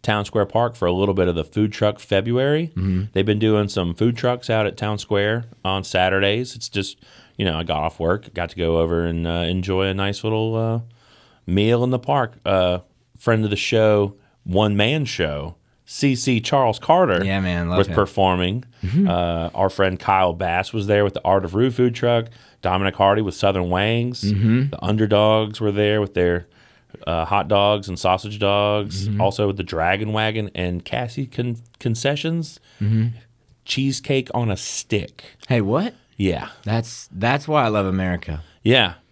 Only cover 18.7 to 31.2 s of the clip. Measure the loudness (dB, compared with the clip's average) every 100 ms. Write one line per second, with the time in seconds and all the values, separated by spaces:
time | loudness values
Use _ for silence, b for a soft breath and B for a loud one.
18.7 | _ -2 0 2 2 0 -2 -4 0 0
19.7 | 2 0 0 0 2 2 0 -2 -2 -2
20.7 | -4 2 2 2 0 2 2 2 0 0
21.7 | 2 0 2 0 0 -2 B B B -2
22.7 | 0 0 4 4 4 -2 0 0 2 0
23.7 | 0 0 0 -2 -4 -2 2 2 2 -2
24.7 | -4 -2 0 2 4 4 2 0 -2 -2
25.7 | 2 2 2 0 0 2 0 -4 b b
26.7 | b b -12 -4 -4 0 -2 2 2 4
27.7 | 2 -2 -2 0 0 -2 -2 0 2 2
28.7 | 0 -4 -6 -4 0 0 2 -2 -2 -6
29.7 | -2 0 0 -2 -2 -2 -2 -6 -4 -4
30.7 | -4 -6 -6 -6 -8